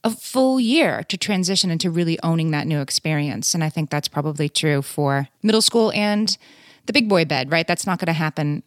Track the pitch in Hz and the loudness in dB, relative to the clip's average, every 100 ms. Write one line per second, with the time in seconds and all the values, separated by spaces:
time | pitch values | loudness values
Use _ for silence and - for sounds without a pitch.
0 | 226 220 - 254 262 262 226 311 208 - | -4 -4 -4 2 2 4 2 4 2 0
1 | - 190 - 185 180 190 180 160 180 165 | -4 -6 -2 0 0 0 0 0 0 0
2 | 165 165 165 165 160 147 160 147 135 - | 0 0 0 0 0 0 -2 -2 -2 -4
3 | 156 151 147 - - 175 156 165 151 147 | -2 -2 -2 -4 -2 -2 -2 -2 -2 -4
4 | - 147 151 147 147 - 156 143 - - | -4 -4 -4 -2 -4 0 0 0 -2 -2
5 | 139 139 135 _ 214 220 - 233 220 208 | 0 0 -2 _ 2 2 4 2 2 2
6 | 208 208 220 - - - - - - 277 | 0 0 -2 -4 -10 -20 -20 -12 0 2
7 | 214 185 156 139 135 165 165 175 196 180 | 4 2 2 0 0 0 0 -2 -2 -2
8 | 170 160 156 160 147 147 | 0 0 -2 -2 -2 -2